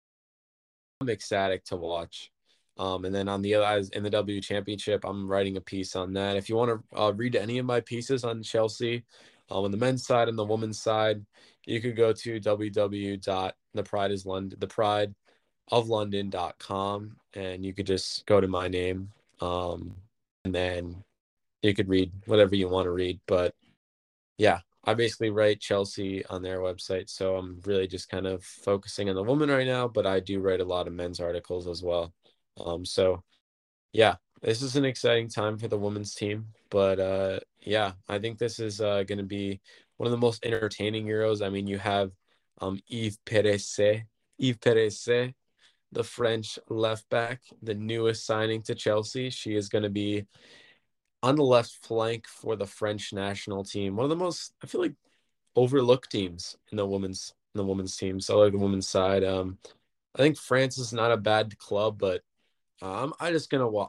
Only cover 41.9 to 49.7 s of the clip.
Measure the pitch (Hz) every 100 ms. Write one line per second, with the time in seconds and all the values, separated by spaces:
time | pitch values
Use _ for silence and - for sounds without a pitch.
41.9 | 101 98 - _ _ _ - 95 95 -
42.9 | 117 110 - - 110 104 101 - - 104
43.9 | 110 113 _ _ - 131 117 120 113 110
44.9 | 101 - 120 127 - _ _ _ _ _
45.9 | - 113 - 117 113 107 - - 113 110
46.9 | 110 - 120 117 127 _ - 113 104 110
47.9 | 113 113 110 - 110 110 110 110 117 -
48.9 | 107 107 127 127 - 110 104 98